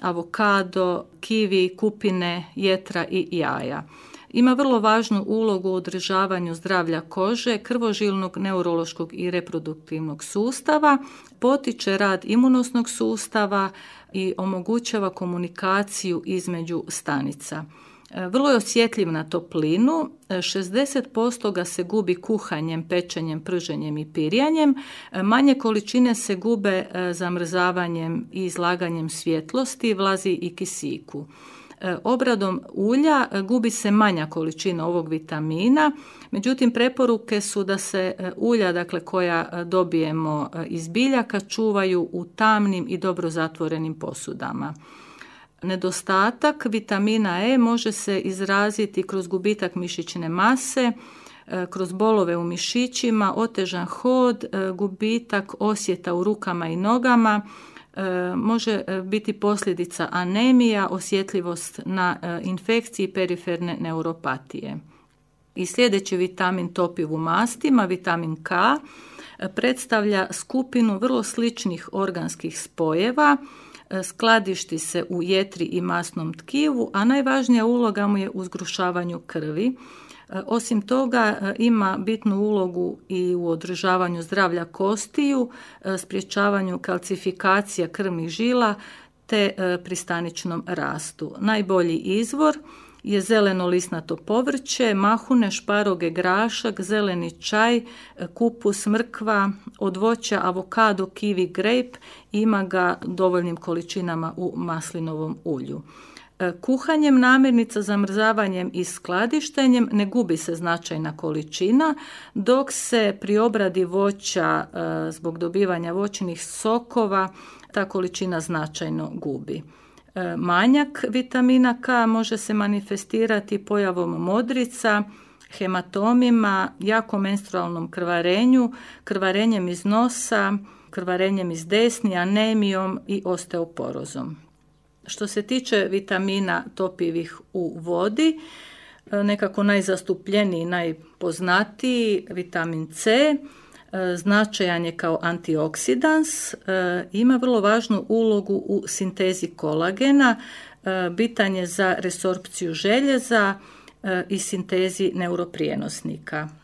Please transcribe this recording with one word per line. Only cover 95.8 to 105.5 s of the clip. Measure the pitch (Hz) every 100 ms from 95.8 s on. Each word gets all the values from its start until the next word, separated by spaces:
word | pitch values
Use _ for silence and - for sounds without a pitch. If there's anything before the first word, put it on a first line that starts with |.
| 208 180 170
grašak, | 165 180 190 226 - 226 185
zeleni | 180 214 202 175 170
čaj, | - - 214 226 240
e, | 233 - - - 175
kupus, | - 233 233 208 202 208
mrkva, | 220 240 - 214 208 196 196 - -
od | 196 185
voća, | 220 233 - 202
avokado, | 185 180 180 - 220 190 190
kiwi, | - 208 185 180
grape, | 180 208 247 247 - - - -
ima | 208 220 202
ga | 185 185 180 180
dovoljnim | - 185 185 180 175 170
količinama | 180 170 170 196 175 165 165 165
u | 180 -
maslinovom | 175 160 160 170 160 156 156 160
ulju. | 170